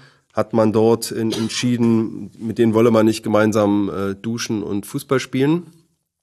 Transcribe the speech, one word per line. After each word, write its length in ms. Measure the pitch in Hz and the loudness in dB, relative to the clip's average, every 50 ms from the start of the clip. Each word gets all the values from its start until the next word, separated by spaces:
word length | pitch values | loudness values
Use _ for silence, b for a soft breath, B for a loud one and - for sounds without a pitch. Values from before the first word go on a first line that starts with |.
| b b b b b b b | b b b b b b b
hat 180 | 110 104 - | -6 -4 -2
man 200 | - 113 110 110 | 2 2 2 2
dort 380 | 98 110 110 113 117 117 - - | 2 2 4 2 2 0 -2 -6
in-, 220 | 113 110 113 113 | -6 -6 -4 -4
entschieden, 1000 | 107 107 113 110 - - 120 123 123 117 117 117 113 110 113 - - - 101 95 - - | -4 -4 -4 -6 -4 -4 -2 -2 0 0 2 2 2 0 0 -4 -8 -12 -14 -16 -14 -12
mit 200 | 110 113 104 120 | -10 -6 0 0
denen 160 | 117 113 107 | 2 4 4
wolle 160 | 110 120 120 | 4 4 4
man 160 | 113 110 110 | 6 4 4
nicht 160 | 110 110 - | 4 2 0
gemeinsam, 680 | - 110 107 104 107 110 101 110 104 101 101 104 101 95 | -2 0 2 2 2 2 2 2 2 2 2 0 0 -2
äh, 240 | - 95 98 98 98 | -4 -6 -6 -6 -6
duschen 480 | 98 - 113 117 117 - - 117 104 | -8 -8 -8 -8 -6 -6 -6 -4 -4
und 240 | 85 82 98 101 98 | -4 -6 -6 -8 -8
Fußball 340 | - - 143 - - 139 127 | -8 -10 -8 -4 -2 -2 -2
spielen. 460 | - - - 131 139 147 165 175 170 - - _ _ _ _ _ _ _ _ _ | -2 -4 -2 0 0 2 0 -2 -4 -10 -20 _ _ _ _ _ _ _ _ _